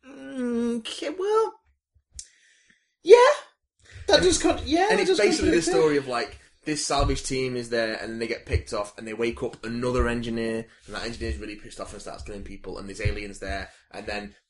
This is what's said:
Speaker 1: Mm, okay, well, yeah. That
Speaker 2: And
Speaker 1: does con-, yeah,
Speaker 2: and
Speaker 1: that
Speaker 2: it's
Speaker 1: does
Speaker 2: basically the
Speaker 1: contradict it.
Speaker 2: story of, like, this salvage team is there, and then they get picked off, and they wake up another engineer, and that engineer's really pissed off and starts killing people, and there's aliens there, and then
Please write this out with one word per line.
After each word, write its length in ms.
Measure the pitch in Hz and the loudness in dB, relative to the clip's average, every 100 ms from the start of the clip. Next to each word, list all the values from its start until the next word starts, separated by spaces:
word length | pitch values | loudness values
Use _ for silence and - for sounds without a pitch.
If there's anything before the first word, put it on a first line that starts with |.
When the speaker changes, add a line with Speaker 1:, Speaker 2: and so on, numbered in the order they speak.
| 262 | -20
Speaker 1:
Mm, 680 | 269 269 269 247 233 233 233 | -16 -12 -6 -2 0 0 -2
okay, 320 | - - 302 349 | -6 -8 -6 -4
well, 360 | 392 440 440 - _ _ _ _ _ - - _ _ _ _ _ _ _ | 2 2 2 -4 _ _ _ _ _ -20 -20 _ _ _ _ _ _ _
yeah. 120 | 320 480 508 587 - _ _ _ _ - - | 8 10 10 4 -4 _ _ _ _ -12 2
That 80 | 302 | 4
Speaker 2:
And 60 | |
Speaker 1:
does 180 | 359 311 | 6 4
con-, 180 | 370 - - | 2 0 0
yeah, 220 | 320 392 | 2 4
Speaker 2:
and 80 | 440 | 2
Speaker 1:
that 40 | |
Speaker 2:
it's 80 | 392 | 2
Speaker 1:
does 80 | 381 | 4
Speaker 2:
basically 320 | 403 320 - | 4 4 4
the 60 | 330 | 2
Speaker 1:
contradict 100 | 330 | 2
it. 40 | - | 4
Speaker 2:
story 180 | 156 143 | 4 2
of, 100 | 127 | 0
like, 320 | 120 - - _ _ - | -4 -4 -10 _ _ -6
this 200 | 151 - | -4 -2
salvage 380 | 143 139 131 | 2 2 0
team 340 | - 131 127 123 | -2 -2 -2 -4
is 120 | 117 | -2
there, 260 | 117 110 110 | -2 -2 -4
and 140 | 107 | -6
then 100 | 113 | -6
they 80 | 113 | -4
get 180 | 117 - | -6 -2
picked 280 | 117 - | -2 -2
off, 240 | 113 104 - | -6 -6 -8
and 80 | 113 | -10
they 80 | |
wake 300 | 110 117 117 | -2 -2 -2
up 180 | 120 - 113 | -6 -6 -8
another 420 | 120 123 123 120 | -4 -2 0 0
engineer, 580 | 120 117 117 113 113 113 - - | 0 -4 -4 -2 -4 -8 -16 -12
and 100 | 101 | -8
that 80 | 107 | -8
engineer's 300 | 120 117 104 | -6 -6 -6
really 200 | 104 107 | -8 -12
pissed 240 | 117 - | -16 -14
off 100 | 98 | -12
and 100 | 104 | -12
starts 220 | 101 98 | -14 -14
killing 180 | - 104 | -12 -12
people, 340 | 98 98 92 - | -12 -14 -12 -12
and 100 | 98 | -12
there's 140 | 98 | -4
aliens 380 | 104 101 101 92 | -2 -2 -8 -10
there, 300 | 95 98 92 - _ | -8 -8 -10 -16 _
and 140 | 101 107 | -14 -8
then 260 | 104 101 _ | -8 -10 _